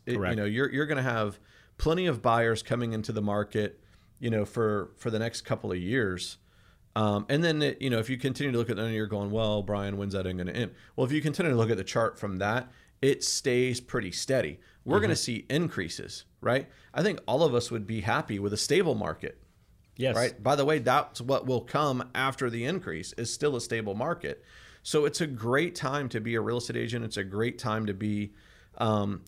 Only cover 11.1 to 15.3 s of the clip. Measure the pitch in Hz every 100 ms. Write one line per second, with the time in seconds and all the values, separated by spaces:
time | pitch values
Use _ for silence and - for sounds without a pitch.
11.1 | 151 147 143 170 120 113 104 95 123 113
12.1 | - 101 95 101 120 127 - - - 135
13.1 | 139 - - 135 123 127 117 - 123 95
14.1 | - - 131 80 - - _ - 190 208
15.1 | 156 -